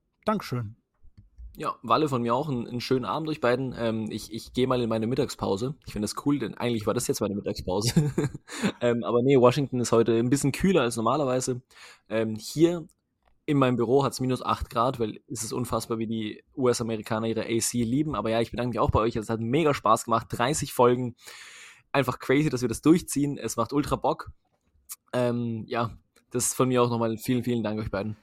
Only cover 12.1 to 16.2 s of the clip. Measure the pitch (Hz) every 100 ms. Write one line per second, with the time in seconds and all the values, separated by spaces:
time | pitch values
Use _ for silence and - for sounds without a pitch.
12.1 | 110 113 110 - 143 170 175 156 _ _
13.1 | _ _ _ - 143 131 123 113 139 135
14.1 | - 127 127 - 110 - 117 123 127 110
15.1 | - - 120 110 127 117 113 - 113 110
16.1 | 113